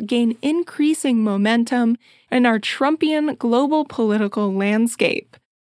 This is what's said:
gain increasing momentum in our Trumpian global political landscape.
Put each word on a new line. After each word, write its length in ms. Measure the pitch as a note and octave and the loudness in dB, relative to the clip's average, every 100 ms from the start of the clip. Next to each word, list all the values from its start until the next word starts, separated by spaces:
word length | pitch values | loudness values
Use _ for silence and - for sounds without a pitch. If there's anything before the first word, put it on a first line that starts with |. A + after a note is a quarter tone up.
| G#3+ | -4
gain 320 | A#3+ A#3 A3+ | 0 0 -2
increasing 840 | C#4 E4 E4+ - D4+ D#4 C#4 A#3 | -2 -2 -4 0 0 0 0 0
momentum 720 | G#3+ G3 G#3 A#3 A#3 B3 A#3 A#3+ _ _ - | 0 0 2 2 2 2 0 -2 _ _ -4
in 160 | B3 B3 | 2 2
our 140 | A3 | 2
Trumpian 760 | - - C#4 D#4+ D#4 D4+ D4+ - | -2 -2 0 0 0 0 -2 -2
global 480 | A#3+ A#3 C#4 D#4 | 0 2 2 0
political 680 | D4 - A3 G#3+ G3+ G#3+ G3+ | -2 -2 0 0 0 -2 -2
landscape. 840 | F#3+ G3+ G#3+ A#3 - F#3+ - - - _ _ | -2 0 0 0 0 -2 -2 -8 -18 _ _